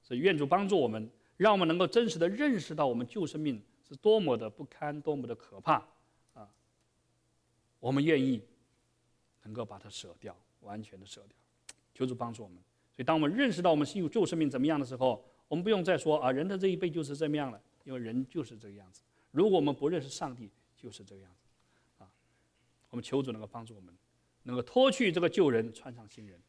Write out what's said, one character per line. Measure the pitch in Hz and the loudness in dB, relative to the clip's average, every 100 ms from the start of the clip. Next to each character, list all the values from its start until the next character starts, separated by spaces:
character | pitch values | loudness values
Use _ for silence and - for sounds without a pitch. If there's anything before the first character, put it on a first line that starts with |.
所 | _ 127 | _ 2
以 | |
愿 | 180 165 | 2 2
主 | 143 | 2
帮 | 180 202 | 2 4
助 | 196 | 2
我 | 120 | 2
们， | 110 110 _ _ - | -2 -10 _ _ 2
让 | 202 | 4
我 | 202 | 4
们 | 165 | 2
能 | 175 | 2
够 | 180 | 2
真 | 233 233 | 2 2
实 | 160 | 0
地 | 170 | 0
认 | 208 294 220 | 2 0 0
识 | - | -4
到 | 156 139 | -2 0
我 | |
们 | 120 123 | 0 -4
旧 | 214 165 | -6 -6
生 | 156 | -4
命 | 151 113 - _ _ | -4 -6 -12 _ _
是 | 139 | 0
多 | 214 220 | 4 4
么 | 165 120 | 4 0
的 | 107 | -2
不 | - 143 | -12 -18
堪， | - 147 147 | -8 -8 -6
多 | 147 143 | -6 -6
么 | 123 | -6
的 | 110 | -12
可 | - 98 | -14 -6
怕 | 165 135 - _ _ _ _ | 0 0 0 _ _ _ _
啊！ | - 104 _ _ _ _ _ _ _ _ _ _ _ _ _ | -20 -20 _ _ _ _ _ _ _ _ _ _ _ _ _
我 | 123 | -2
们 | 139 | 0
愿 | 156 147 | 4 4
意 | 131 117 - _ _ _ _ _ _ _ _ _ | 2 -2 -6 _ _ _ _ _ _ _ _ _
能 | 107 | -14
够 | 110 107 | -12 -12
把 | 98 | -14
它 | 104 | -18
舍 | - 87 85 | -16 -18 -18
掉， | 104 87 _ _ | -20 -20 _ _
完 | 101 107 | -14 -14
全 | 107 95 | -14 -20
地 | 98 | -20
舍 | - 101 | -20 -20
掉。 | _ _ _ - - _ | _ _ _ -20 -20 _
求 | - 131 | -6 -4
主 | 123 | -4
帮 | 120 | -8
助 | 113 | -8
我 | 101 | -16
们。 | 90 _ _ _ - | -20 _ _ _ -6
所 | |
以 | |
当 | 127 160 | 0 2
我 | |
们 | 147 214 | 2 2
认 | 269 | 0
识 | 170 | 2
到 | 175 | 4
我 | 151 | 4
们 | 143 | 2
新 | 202 160 | -2 -2
旧 | 233 170 | 0 0
生 | 170 | 2
命 | 151 | 0
怎 | 127 | 0
么 | 143 | 0
样 | 151 | 0
的 | 127 | -4
时 | 127 | 0
候， | 127 113 - _ _ | 0 0 -8 _ _
我 | 156 | -4
们 | |
不 | 190 | 0
用 | 208 | 2
再 | 175 160 | 2 2
说 | 156 147 | 2 2
，“啊， | 127 | 2
人 | 131 180 | 0 -2
的 | 196 | 0
这 | 196 | 0
一 | 175 | 0
辈 | 185 | -4
就 | 160 | -4
是 | 143 143 | -6 -4
这 | 156 | -2
么 | 151 | -2
样 | 135 | -4
了”， | 107 _ _ 139 | -8 _ _ -12
因 | |
为 | 127 | -10
人 | 113 120 131 | -4 -4 -4
就 | 170 | -8
是 | 123 110 | -10 -14
这 | 104 | -20
个 | |
样 | 101 92 | -20 -20
子。 | - _ _ _ | -20 _ _ _
如 | 143 208 | 0 4
果 | 185 | 4
我 | |
们 | 147 | 2
不 | 127 143 | 0 -2
认 | 175 | -4
识 | 135 | -8
上 | - 151 123 | -10 -10 -10
帝， | 107 _ _ _ | -18 _ _ _
就 | 123 | -20
是 | - | -20
这 | 98 98 | -20 -20
个 | |
样 | 95 90 | -20 _
子。 | _ _ _ _ _ _ | _ _ _ _ _ _
啊， | 95 _ _ _ _ _ _ _ _ | -20 _ _ _ _ _ _ _ _
我 | 120 | -12
们 | |
求 | 117 135 | -2 -2
主 | 131 | -2
能 | 110 | -8
够 | 107 | -12
帮 | 120 | -14
助 | 113 104 | -16 -20
我 | |
们， | 90 87 _ _ _ _ | -20 _ _ _ _ _
能 | 123 123 | -8 -6
够 | |
脱 | 123 247 269 | -2 4 4
去 | - 220 | 4 0
这 | 170 | 2
个 | 170 | 0
旧 | - 151 | 4 4
人， | 113 113 | 4 0
穿 | - 131 | -10 -18
上 | 120 107 | -18 -20
新 | - 104 | -20 -20
人。 | 87 | -20